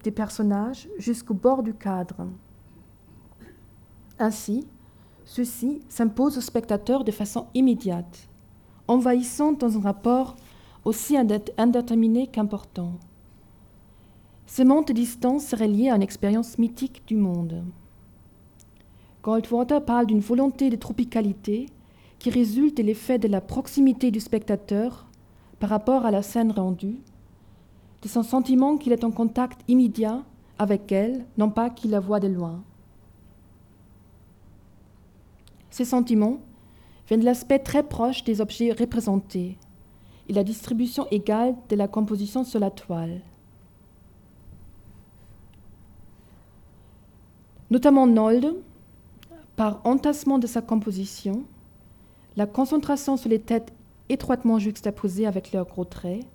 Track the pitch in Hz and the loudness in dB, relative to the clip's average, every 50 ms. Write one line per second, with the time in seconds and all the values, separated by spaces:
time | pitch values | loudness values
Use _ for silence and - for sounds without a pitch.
0 | - 220 214 226 214 202 - - 214 208 202 202 208 240 269 - - 330 415 370 | -6 -6 -4 -4 -6 -6 -4 -2 0 0 0 0 -2 -4 -8 -10 -14 -14 -14 -6
1 | 202 233 240 233 - - 220 185 - 247 262 269 233 220 208 214 - 202 190 185 | -4 -4 -4 -4 -4 -4 -4 2 2 2 2 2 0 -4 -6 -6 -6 -4 -4 -4
2 | 175 175 - - 175 185 185 185 - - - - - - - - - - - - | -6 -8 -10 -12 -12 -12 -12 -16 -20 -20 -20 -20 -20 -20 -20 -20 -20 -20 -20 -20
3 | - - - - - - - - - - - - - - - - - - - - | -20 -20 -20 -20 -20 -20 -20 -20 -20 -20 -20 -20 -20 -20 -20 -20 -20 -20 -20 -20
4 | - - - - 220 220 214 - - - 202 247 - - - - - - - - | -20 -20 -6 -2 -2 -2 -2 -4 -6 -6 -6 -6 -6 -8 -16 -20 -20 -20 -20 -20
5 | - - - - - - - - 247 240 - - 226 254 294 285 - - - - | -20 -20 -20 -20 -20 -10 -6 -6 -4 -4 -4 -4 -4 -4 -4 -6 -10 -10 -4 0
6 | 233 226 214 - 262 294 294 262 240 - - 233 226 - 214 202 208 - 247 277 | 0 0 2 2 0 0 0 -2 -6 -4 -4 -4 -2 -2 -4 -2 0 0 0 0
7 | 254 214 208 - 214 202 - 240 - - - 247 262 262 233 - - 190 175 170 | 0 -2 -4 -4 -6 -6 -6 -8 -8 -4 0 2 4 4 4 2 0 -4 -4 -4
8 | 175 175 - - - - - - - - - - - - - - - - 240 254 | -6 -10 -16 -20 -20 -20 -20 -20 -20 -20 -20 -20 -20 -20 -20 -12 -2 2 2 2
9 | 240 254 247 247 247 240 - - 294 302 302 285 247 240 214 220 196 202 196 202 | 4 4 2 2 0 -2 -2 0 0 0 2 0 0 0 0 0 0 -2 -2 0
10 | - 233 247 254 262 254 - - - - - - - - - - - 233 220 220 | 0 2 2 2 0 -2 -8 -16 -20 -20 -20 -20 -20 -20 -20 -6 -4 -4 -2 -2
11 | - - 294 277 247 214 208 208 208 - - - 220 247 240 247 240 240 233 226 | -2 0 2 4 4 2 2 -2 -4 -6 -2 2 2 4 4 2 0 2 2 2
12 | 226 226 220 240 262 254 - 220 214 208 208 196 - - - - 175 175 175 175 | 4 4 4 2 0 -2 -2 -2 -2 -2 -4 -8 -10 -12 -10 -8 -8 -8 -8 -12
13 | - - - - - - - - - - - - - - - - - - - - | -14 -20 -20 -20 -20 -20 -20 -20 -20 -20 -20 -20 -20 -20 -20 -20 -20 -20 -20 -20
14 | - - - - - - - - - - - - 262 254 277 302 311 294 254 226 | -20 -20 -20 -20 -20 -20 -20 -20 -20 -8 0 4 6 6 6 6 4 2 0 0
15 | 240 240 - - - 247 262 294 285 - - 214 220 214 208 202 240 269 247 208 | 0 -2 -2 -2 -2 0 0 0 -2 -4 -2 0 0 2 2 2 2 4 4 2
16 | 196 196 - - - 202 208 226 233 233 - - 233 226 233 - 262 262 - - | 2 0 -2 -2 0 0 0 0 -2 -2 -2 0 0 0 -2 -4 -8 -8 -8 -14
17 | - - 220 214 202 190 180 175 170 165 165 170 175 180 175 - - - - - | -8 -4 0 0 0 0 0 -2 -4 -6 -6 -8 -10 -10 -14 -16 -20 -20 -20 -20
18 | - - - - - - - - - - _ - - - - - - - - - | -20 -20 -20 -20 -20 -20 -20 -20 -20 -20 _ -20 -20 -20 -20 -20 -20 -20 -20 -20
19 | - - - - - 214 220 226 220 - 240 233 254 247 294 294 294 - 240 240 | -20 -20 -20 -8 -4 -2 0 0 0 -2 -2 -2 0 2 0 0 2 2 2 2
20 | 240 214 220 208 208 - 240 247 269 277 262 - 277 269 233 220 - - 220 - | 2 4 2 2 2 2 2 2 2 2 2 0 0 0 0 -2 -4 -6 -4 -4
21 | 247 240 - 226 220 202 190 - - - 208 226 262 277 - - - - _ _ | -4 -2 0 0 0 0 -2 -4 -4 -4 -4 -4 -4 -8 -14 -20 -20 -20 _ _
22 | - - - - - 240 214 247 240 214 208 247 285 302 294 247 226 208 220 214 | -20 -20 -20 -6 -4 -2 2 2 2 2 2 2 2 2 2 2 0 0 0 -2
23 | - - 254 240 202 220 202 190 214 - - 254 262 - - 285 277 269 254 - | -2 -2 0 2 2 2 0 0 -2 -4 -6 -8 -8 -4 2 4 4 4 4 4
24 | - 247 202 220 208 - - 220 220 - 208 196 - - 208 202 220 247 247 - | 2 0 0 0 -2 -2 -4 -2 0 -2 -4 -4 -2 -2 -2 -2 -2 -2 -6 -10
25 | - - - - - _ _ - - - - - - 196 214 208 214 - 254 269 | -16 -20 -20 -20 -20 _ _ -20 -20 -20 -8 -6 -2 -2 0 0 2 2 2 4
26 | 240 233 202 196 202 202 - 233 226 220 208 208 185 185 185 175 - 196 226 262 | 4 2 2 2 0 0 0 0 2 2 2 0 0 0 -2 -4 -4 -8 -8 -10
27 | - - - - - - - _ - - - - - - - - - - - - | -12 -20 -20 -20 -20 -20 -20 _ -20 -20 -20 -20 -20 -20 -20 -20 -20 -20 -20 -14
28 | - 202 - 240 226 233 - 262 254 262 262 254 262 285 302 294 294 247 240 233 | -14 -4 -2 -2 0 2 2 0 2 4 4 4 6 4 2 2 2 0 0 2
29 | 233 226 226 - 233 226 226 247 247 247 - - - - 247 254 254 233 - 220 | 2 -2 0 0 -2 0 0 -2 -2 -4 -6 -8 0 4 4 6 4 4 2 0
30 | 220 214 220 254 285 - - - - - - - 214 202 202 196 202 - 196 190 | -2 -2 -2 -4 -8 -12 -18 -20 -20 -18 -4 -2 0 0 0 0 0 0 0 2
31 | 202 226 254 262 240 - - - 208 214 208 - 233 247 240 - - 220 214 202 | 2 0 -2 -4 -8 -6 0 0 0 2 2 0 -2 -2 -4 -4 -2 0 0 0
32 | 190 190 208 208 196 196 190 180 170 165 165 175 196 - - - - - - - | 0 0 0 0 0 0 -2 -2 -4 -6 -8 -12 -14 -18 -20 -20 -20 -20 -20 -20
33 | - - - - - - - - - - - - - - - - - - - - | -20 -20 -20 -20 -20 -20 -20 -20 -20 -20 -20 -20 -20 -20 -20 -20 -20 -20 -20 -20
34 | - - - - - - - - - - - - - - - - - - - - | -20 -20 -20 -20 -20 -20 -20 -20 -20 -20 -20 -20 -20 -20 -20 -20 -20 -20 -20 -20
35 | - - _ - _ - - - - - - - - - - - 247 247 254 247 | -20 -20 _ -20 _ -20 -20 -20 -20 -20 -20 -20 -20 -14 -6 -6 -2 0 2 0
36 | 240 247 240 214 208 220 262 294 - - - - - - - - - - - - | 2 4 4 4 4 2 0 -2 -8 -14 -20 -20 -20 -20 -20 -20 -20 -20 -20 -20
37 | - - 214 226 226 247 247 247 - - 277 269 269 - - 285 294 294 - - | -4 0 2 4 4 4 2 0 2 2 2 2 2 2 0 0 0 0 -2 -2
38 | 226 254 262 - - - 220 202 220 208 - - 233 233 226 233 233 240 240 233 | -2 -2 -2 -2 -2 -2 0 0 -2 -4 -2 0 0 0 2 0 -2 -2 -2 -2
39 | - 208 196 196 196 - - 185 180 180 190 - - - - - - - - - | 0 0 0 0 -2 -4 -6 -6 -6 -6 -10 -14 -18 -20 -20 -20 -20 -20 -20 -20
40 | - - - - - - 196 208 196 196 220 220 - - 240 226 247 240 - - | -20 -20 -20 -18 -10 -2 0 0 0 0 -4 -6 -6 -4 -2 0 0 -2 -2 -4
41 | 269 277 - 208 196 - 214 220 233 254 254 247 - - 220 202 202 202 - 220 | -2 0 -2 0 0 0 0 2 2 0 0 -2 -4 -2 0 0 0 0 0 -2
42 | 214 208 214 202 208 202 - 254 254 247 - 226 202 196 196 - - - 180 165 | -2 -2 -2 -4 -4 -4 -4 -4 -4 -2 0 0 0 0 -2 -6 -8 -8 -6 -6
43 | 165 165 170 180 185 - - - _ - - - - - _ _ - - - _ | -6 -6 -8 -10 -14 -18 -20 -20 _ -20 -20 -20 -20 -20 _ _ -20 -20 -20 _
44 | - - - - - - _ - - - - - - - - - - - - - | -20 -20 -20 -20 -20 -20 _ -20 -20 -20 -20 -20 -20 -20 -20 -20 -20 -20 -20 -20
45 | - - - - - - - - - - - - - - - - - - - - | -20 -20 -20 -20 -20 -20 -20 -20 -20 -20 -20 -20 -20 -20 -20 -20 -20 -20 -20 -20
46 | - - - - - - - - - - - - - - - - - - - - | -20 -20 -20 -20 -20 -20 -20 -20 -20 -20 -20 -20 -20 -20 -20 -20 -20 -20 -20 -20
47 | - - - - - - - - - - - - - - 226 254 247 294 277 277 | -20 -20 -20 -20 -20 -20 -20 -20 -20 -20 -20 -20 -4 0 0 4 6 6 6 8
48 | 262 247 233 220 214 220 226 247 247 302 330 370 - - - - - - - - | 8 6 6 6 4 4 4 2 2 0 -4 -6 -10 -16 -20 -20 -20 -20 -20 -20
49 | - - - - - - 339 330 - - - - 220 214 208 208 - 247 254 269 | -20 -20 -20 -20 -20 -20 -20 -20 -20 -10 -4 -2 -2 -2 -2 -2 0 0 0 2
50 | - 294 294 294 - 277 269 269 233 240 - 233 226 - 226 220 208 220 196 185 | 2 0 -2 0 0 0 2 2 0 0 -4 -6 -4 -2 -2 -2 -2 -2 -4 -6
51 | 196 196 - - - 196 196 233 285 - - - - - - - - - - - | -8 -8 -10 -8 -6 -6 -6 -6 -8 -12 -16 -20 -20 -20 -20 -20 -20 -20 -20 -20
52 | - - - - - _ - 202 208 208 208 - 269 262 311 302 294 - 285 277 | -20 -20 -20 -20 -20 _ -4 -4 -4 -2 0 -2 0 0 0 0 0 0 -2 -2
53 | - - 269 254 - 233 226 220 220 - 233 226 226 - - - - - - - | 0 -2 -2 -2 0 0 0 0 0 0 -2 -2 -2 -6 -14 -20 -20 -20 -20 -20
54 | - - 269 262 - - 254 247 - 226 226 220 196 214 208 - - 208 202 - | -6 -6 -4 -4 -2 -2 -2 0 2 2 2 2 0 -2 -4 -4 -6 -8 -6 -4
55 | - 202 180 196 220 214 190 190 190 - - 190 180 180 - - 180 175 - - | -4 -4 -2 -2 -2 -2 -2 -4 -6 -4 -4 -4 -4 -6 -6 -8 -8 -8 -10 -10
56 | - 180 180 214 254 - | -8 -8 -8 -8 -10 -12